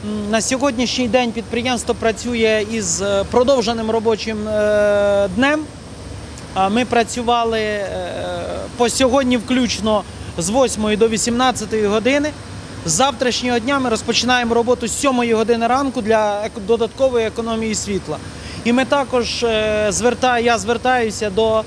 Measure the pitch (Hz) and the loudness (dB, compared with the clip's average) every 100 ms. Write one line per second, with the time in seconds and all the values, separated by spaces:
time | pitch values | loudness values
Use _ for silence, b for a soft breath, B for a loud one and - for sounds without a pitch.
0 | 208 214 208 220 - 262 285 240 240 - | -6 -6 0 0 0 0 0 0 -2 0
1 | 247 254 240 220 196 233 240 240 - 220 | 2 2 2 -4 -4 -4 -2 -2 -2 0
2 | 226 220 240 240 220 220 208 226 185 170 | 0 -2 -4 0 2 2 0 -4 -2 -2
3 | 202 196 196 240 254 269 208 233 220 226 | 0 0 2 2 4 4 2 -2 0 0
4 | 220 220 220 214 214 214 208 208 208 208 | 0 -2 -2 -6 -2 0 2 4 4 4
5 | 202 202 202 190 269 302 302 - - - | 2 2 0 2 2 0 -4 -14 -18 -16
6 | - - - - - 190 190 220 247 247 | -14 -14 -14 -16 -8 0 2 2 2 2
7 | 226 247 233 240 233 220 214 208 190 185 | 0 -2 0 2 2 0 -2 -4 -4 -6
8 | 175 180 175 175 175 180 196 - 240 - | -6 -6 -6 -6 -6 -8 -10 0 0 4
9 | 262 269 254 247 190 254 240 - 214 214 | 4 4 4 0 2 0 0 0 0 0
10 | - B B - 165 240 254 - 214 214 | -2 B B -6 0 2 2 2 0 4
11 | 226 220 - 233 254 - 214 220 208 214 | 2 2 0 2 2 0 -4 0 0 2
12 | 220 285 294 - - - - - 165 160 | 2 0 0 -6 -14 -14 -14 -10 -4 2
13 | 269 233 254 - 247 240 226 277 254 220 | 2 2 -2 0 0 0 0 0 0 -2
14 | - 226 240 247 233 233 233 247 233 - | 0 0 2 2 2 2 2 0 0 0
15 | 285 247 240 220 220 233 233 254 285 247 | 0 2 2 2 2 2 2 2 0 -2
16 | 208 220 208 202 214 240 190 226 226 240 | 2 2 2 0 -4 -8 -2 0 0 0
17 | 269 240 220 - 226 226 226 208 - 190 | 0 2 0 -2 -4 -2 -2 -4 -2 -4
18 | - 147 B B B B 233 247 247 285 | -4 -10 B B B B 0 2 2 0
19 | 254 247 220 - 233 220 214 214 214 170 | 2 0 -2 -2 0 0 0 0 0 2
20 | 233 240 254 240 233 226 196 233 247 254 | 0 2 2 2 2 0 0 0 2 2
21 | 226 208 214 190 220 220 | 0 -2 -2 0 2 2